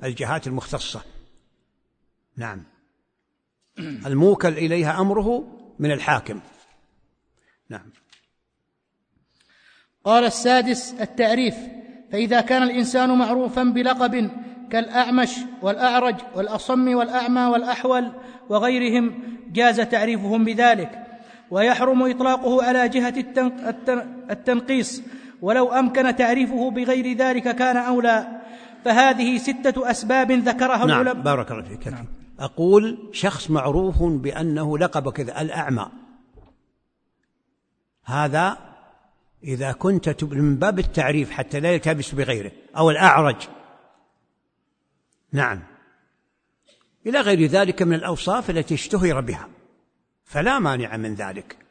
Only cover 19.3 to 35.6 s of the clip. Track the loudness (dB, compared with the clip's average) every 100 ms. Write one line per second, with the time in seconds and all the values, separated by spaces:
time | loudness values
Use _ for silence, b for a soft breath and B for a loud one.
19.3 | B -8 2 2 4 0 0 0 -2 0
20.3 | 0 2 4 4 4 0 -10 -18 B B
21.3 | B B 0 2 4 4 4 4 2 2
22.3 | 2 2 2 2 2 2 0 -2 -2 -4
23.3 | 0 0 -2 -8 -6 -2 -2 -4 -12 -10
24.3 | -6 -2 -2 0 -2 -2 -8 -14 B B
25.3 | B 0 2 2 2 2 2 0 2 2
26.3 | 2 0 -2 -2 -2 0 0 0 -2 0
27.3 | 0 -2 0 0 0 0 2 4 2 0
28.3 | -10 B B B B 2 6 6 4 0
29.3 | 0 -2 -2 0 0 -2 -2 0 2 4
30.3 | 2 2 0 2 2 4 4 2 0 0
31.3 | -2 -2 -8 -10 -12 -10 -10 -12 -14 -16
32.3 | -12 -10 -2 6 6 6 -2 -12 -4 -4
33.3 | -2 -2 0 0 0 0 0 0 0 -4
34.3 | -4 -2 -2 -2 0 0 -2 -6 -6 -8
35.3 | -6 -6 -6